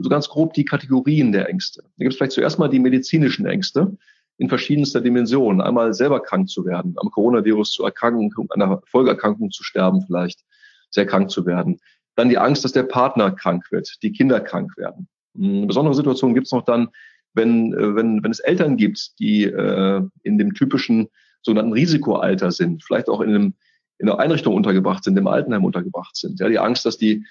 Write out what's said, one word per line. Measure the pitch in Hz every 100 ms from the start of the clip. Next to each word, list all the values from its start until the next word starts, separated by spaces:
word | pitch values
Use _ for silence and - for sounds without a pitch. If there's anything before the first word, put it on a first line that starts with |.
so | 123
ganz | 143 -
grob | 151 160
die | -
Kategorien | - 143 127 131 135 151 123
der | 98 92
Ängste. | 92 - -
Da | - -
gibt's | 127 -
vielleicht | 135
zuerst | - 127 156
mal | 147
die | 131
medizinischen | 127 127 - 160 135 - 101
Ängste | 98 92 139 196 196 _ _ _ -
in | 127
verschiedenster | 123 - 147 143 127
Dimension. | 120 123 113 135 117 95
Einmal | - 120 113
selber | 101 139 131
krank | - - 190
zu | -
werden, | 92 90 87 85
am | 104
Coronavirus | - 113 120 104 107 104
zu | -
erkranken, | 113 - 117 117 107 104 -
an | -
einer | 98 95 -
Folgeerkrankung | - 131 - 107 104 104
zu | -
sterben | - 98 92 95
vielleicht, | 92 87 90 - _ _ - _ _
sehr | - 98
krank | 95 95
zu | - 90
werden. | 90 82 - _ _ _ -
Dann | 123
die | 113
Angst, | 120 147
dass | 131
der | 135
Partner | 127 127 131 117 98
krank | 95 92 87 -
wird, | 92 - -
die | 107
Kinder | 107 131 113
krank | - 90 95 -
werden. | 92 92 - _ _ -
Hm, | 98 98 104
besondere | 104 151
Situationen | 139 143 127 127
gibt's | 117 -
noch | 123
dann, | 120 120 117 - - _ _
wenn, | - 113 117 113
äh, | - 107
wenn, | 104 113 107
wenn | 110
es | 110
Eltern | - 185 156 120
gibt, | 101 - - -
die, | 107 107
äh, | 98 95 101 95 95 98 95 _
in | - 104
dem | 104
typischen | 95 90 135 - 113 107 _ _ _
sogenannten | - 107 113
Risikoalter | 110 165 156 - - 95 95 90
sind, | 87 87 82
vielleicht | - 107 117
auch | 107
in | 110
einem, | 104 101 - _ _ _ -
in | 104
einer | 98
Einrichtung | 151 160 120
untergebracht | 98 104 95 95 92
sind, | - 95
im | 95
Altenheim | 110 - 107
untergebracht | 95 90 92 87 87 -
sind. | - 92
Ja, | 107
die | 110
Angst, | 104 123 117
dass | -
die | 107 107 -